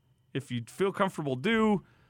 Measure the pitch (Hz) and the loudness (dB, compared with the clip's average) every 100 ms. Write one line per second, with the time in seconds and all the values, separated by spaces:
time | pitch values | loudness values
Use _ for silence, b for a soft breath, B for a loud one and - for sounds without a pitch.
0 | _ _ _ 139 - 120 113 - 196 185 | _ _ _ -8 -4 -6 -6 -2 -2 0
1 | 196 - 147 127 160 226 220 196 - b | -2 -2 -4 -2 2 2 4 2 -2 b
2 | b | b